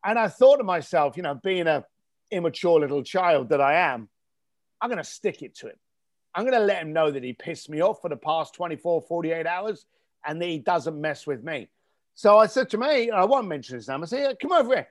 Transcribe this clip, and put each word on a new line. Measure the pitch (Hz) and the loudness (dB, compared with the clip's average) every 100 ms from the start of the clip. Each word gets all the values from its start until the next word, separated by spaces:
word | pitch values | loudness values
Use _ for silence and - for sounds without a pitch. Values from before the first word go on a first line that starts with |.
and | 185 226 | -2 0
I | 214 | -2
thought | - 254 285 | 6 6 6
to | |
myself, | 214 175 - 170 143 143 | 4 -2 0 0 0 -2
you | |
know, | 175 | -8
being | 139 190 185 170 | -6 -2 0 2
a | 147 - _ _ _ _ | 0 -2 _ _ _ _
immature | 196 165 - 180 165 | -4 -4 -2 4 4
little | 147 143 | 4 -4
child | 127 185 180 151 123 | -4 0 2 2 2
that | 147 | 2
I | 139 156 175 | 4 4 2
am, | 123 107 _ _ _ _ _ _ _ | -2 -10 _ _ _ _ _ _ _
I'm | 240 | -6
gonna | 220 | -6
stick | 151 - 208 - | -8 -6 -6 -6
it | 131 - | -16 -18
to | 113 | -20
him. | 87 _ _ _ _ _ | -20 _ _ _ _ _
I'm | 175 | -6
gonna | 233 254 | 0 2
let | 202 190 | 2 0
him | 160 | -2
know | 156 156 | 0 0
that | 139 | 0
he | 127 | -8
pissed | 120 - 156 - | -12 -10 -12 -10
me | 151 | 0
off | 180 214 | 0 0
for | 175 | -8
the | 135 | -8
past | 156 160 151 | -4 -4 -4
twenty-four, | - 175 151 175 170 | -8 -8 -6 -2 -4
forty-eight | 160 170 160 165 160 | -2 -6 -4 -4 -4
hours | 175 208 208 _ _ _ _ | -4 -6 -8 _ _ _ _
and | 147 156 | -10 -6
that | 175 | -6
he | 165 | -4
doesn't | 123 175 143 156 | -2 -2 -2 -6
mess | 151 143 - | -6 -6 -8
with | 135 | -8
me. | 156 151 107 _ _ _ _ | -6 -10 -12 _ _ _ _
So | _ 202 208 | _ 6 8
I | 220 | 6
said | - 262 | 2 -2
to | 254 | -2
me, | 262 294 233 | 0 0 0
I | 214 | 0
won't | 185 269 214 | 2 2 0
mention | 147 123 127 | -8 -8 -14
his | 110 | -8
name, | 135 | -8
I | 165 | -6
said, | 254 | -4
"Yeah, | 277 233 | -4 -4
come | 285 | 2
over | 349 240 | 2 4
here." | 247 123 | 0 -2